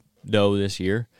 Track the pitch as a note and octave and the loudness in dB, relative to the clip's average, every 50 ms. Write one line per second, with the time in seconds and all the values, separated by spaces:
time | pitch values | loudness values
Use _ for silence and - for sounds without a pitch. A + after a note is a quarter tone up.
0 | _ _ _ _ - - A2 G#2 G2+ G2+ G2+ G2+ G2 G2 - - F#2 F#2 G2+ A#2 | _ _ _ _ -6 -2 2 2 4 2 2 0 -2 -2 -4 -4 -2 -2 -2 -2
1 | A2+ - _ | -4 -8 _